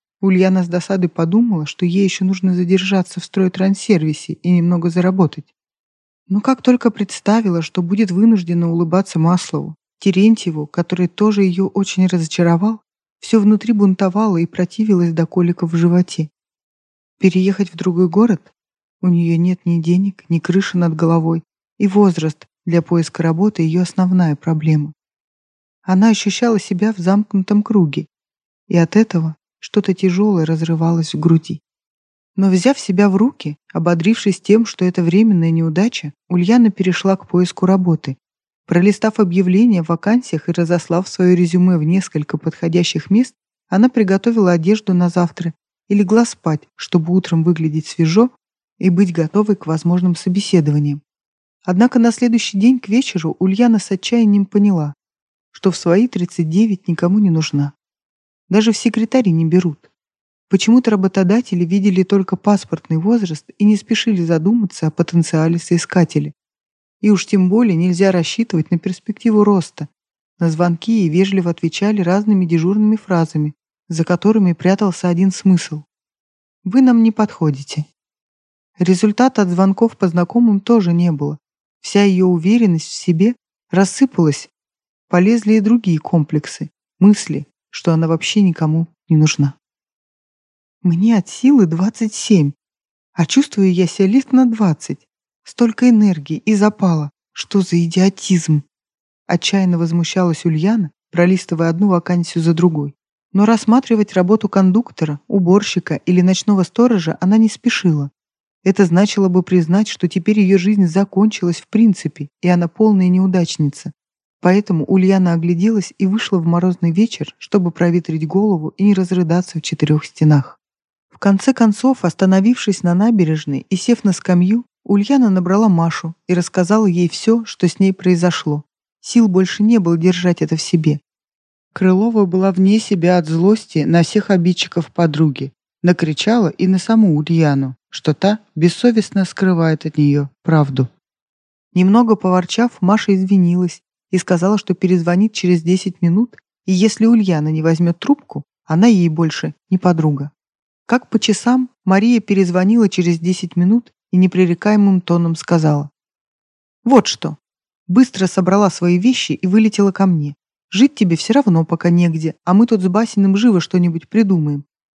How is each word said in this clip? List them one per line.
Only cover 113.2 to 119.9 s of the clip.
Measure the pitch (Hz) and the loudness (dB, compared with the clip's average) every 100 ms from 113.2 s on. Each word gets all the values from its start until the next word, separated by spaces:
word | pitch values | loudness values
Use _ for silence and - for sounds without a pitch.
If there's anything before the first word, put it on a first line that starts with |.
| 190 180 165 - 147 - - - _ _ _ _ | 2 0 -2 -2 -4 -4 -16 -18 _ _ _ _
Поэтому | 175 196 208 165 | 0 0 0 -4
Ульяна | 143 190 185 190 180 | 0 2 2 2 2
огляделась | 170 170 170 208 220 - - | 0 -2 0 0 -2 -4 -4
и | 196 | -2
вышла | 214 - 185 | -2 -2 -2
в | 165 | 0
морозный | 175 180 175 170 | 0 0 0 -2
вечер, | 165 226 - 151 - | 0 -2 -2 -12 -14
чтобы | - 202 175 | -2 -2 0
проветрить | - 175 170 165 160 156 | -2 0 0 -2 -6 -4
голову | 190 214 175 151 - | -2 0 -2 -6 -2
и | |
не | 202 | 2
разрыдаться | 190 180 185 165 175 - 156 | 2 0 -2 0 -2 -2 -8
в | |
четырёх | - 160 151 | -8 -4 0